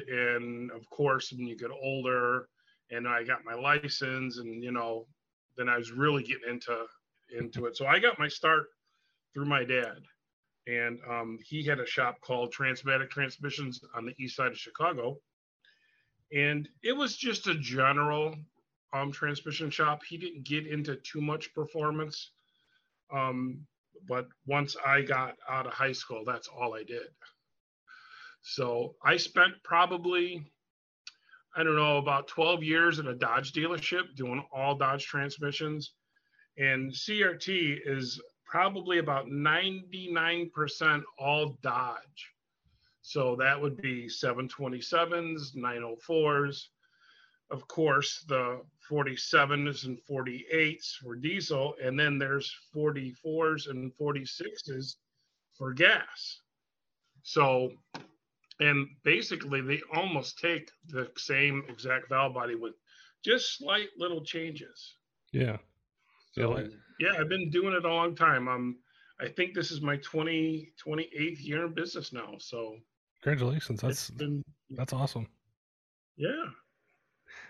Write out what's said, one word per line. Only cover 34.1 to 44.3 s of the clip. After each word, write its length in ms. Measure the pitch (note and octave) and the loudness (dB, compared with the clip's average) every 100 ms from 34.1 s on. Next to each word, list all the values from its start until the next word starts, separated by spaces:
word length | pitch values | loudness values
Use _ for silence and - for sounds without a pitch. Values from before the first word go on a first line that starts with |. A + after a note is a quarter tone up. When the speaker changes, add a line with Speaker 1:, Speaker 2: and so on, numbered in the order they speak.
| C3+ | -4
Speaker 1:
doing 280 | B2 B2+ C3+ | -4 -4 -6
all 220 | C3+ C#3 C#3 | -2 0 2
Dodge 300 | C3+ C#3 - | 2 2 -2
transmissions. 840 | D3 C#3+ C#3+ C#3+ C#3+ D#3 D3+ C#3 - _ _ _ _ _ - | -2 -2 -2 -4 -2 -4 -4 -8 -14 _ _ _ _ _ 0
And 380 | C3+ C3 C3+ C3 | 2 2 0 -6
C 260 | - G#3+ | -2 2
R 140 | F#3+ D3+ | 2 2
T 440 | - F#3+ D#3 C3+ C#3+ | -2 0 0 0 -2
is 340 | C3+ B2+ B2 - _ - | -2 -4 -8 -12 _ -4
probably 520 | E3 F#3+ G3 F3 E3+ | 2 2 0 0 2
about 320 | D3+ C3+ C3+ | 2 0 -2
ninety-nine 1200 | C#3+ D3+ E3 F#3+ F#3+ F#3 F#3 F#3 E3 E3 E3+ E3+ | 0 2 4 2 -4 -8 -12 -4 0 2 0 -2
percent 540 | D3+ D3 - D#3 D3 - - | -2 -2 2 4 4 0 -4
all 400 | C#3 D3+ D3+ B2+ | 0 2 0 -2
Dodge. 680 | C3 B2 B2+ A2+ - - - _ _ _ _ _ _ _ | -2 0 -2 -6 -12 -18 -20 _ _ _ _ _ _ _
So 340 | - D3 B2+ B2 | -6 0 0 4
that 260 | C3 C#3+ | 4 4
would 160 | D3 C#3 | 0 -2
be 320 | C3+ B2 A#2+ | -4 -4 -6
seven 380 | - C3 | -2 -2